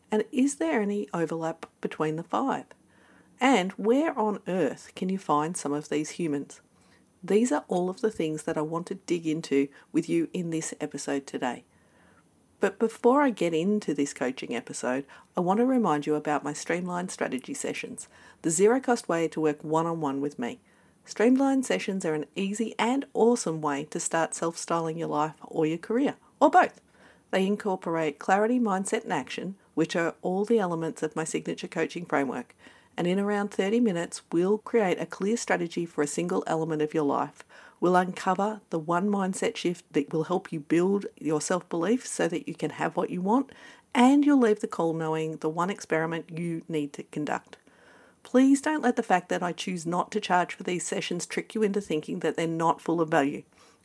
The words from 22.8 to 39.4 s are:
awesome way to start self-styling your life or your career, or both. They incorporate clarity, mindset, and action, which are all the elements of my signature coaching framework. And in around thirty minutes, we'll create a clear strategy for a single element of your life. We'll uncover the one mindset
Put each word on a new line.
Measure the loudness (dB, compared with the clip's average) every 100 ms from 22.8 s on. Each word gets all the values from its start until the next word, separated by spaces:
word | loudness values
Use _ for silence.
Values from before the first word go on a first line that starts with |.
| 0 0 -2
awesome | 4 4 4 0 -4
way | -2 -4 -4
to | -6
start | -2 0 0
self-styling | -2 -4 -4 -2 -2 -2 -4
your | -2
life | 0 -2 -4
or | -8 0 0
your | 0
career, | -2 0 0 -2 _ 4
or | 6
both. | 6 4 0 _ _ -20 _ _
They | 0 0
incorporate | 0 -2 -4 -2 -2 -2 -2
clarity, | 2 2 4 2
mindset, | 2 0 0 -2
and | -2
action, | -4 -4 -8 -8 -10 _
which | -2 0 0
are | -2 -2
all | -4 -2
the | 2 2
elements | 2 -2 -4 -4
of | -4 -4
my |
signature | -4 -4 -4 -6 -6
coaching | -4 -4 -4
framework. | -2 -2 0 -4 -10 _ -20 -20 _ -4
And | 0
in | 0
around | 0 0 -2
thirty | -2 0 2
minutes, | 2 0 -4 -8 -4
we'll | 0 2 2
create | 0 2 2 0
a | -4
clear | -4 -2 0
strategy | 0 0 -2 -4 -4
for | -2
a | -2
single | 0 -2 -2 0
element | 0 0 0
of | 0
your | 0
life. | 0 0 -2 -6 -20 -20 -20 -2
We'll | 4
uncover | 4 4 -2 -2 0 -2 -4 -6
the | -4
one | 0 0 2
mindset | 0 -2 -2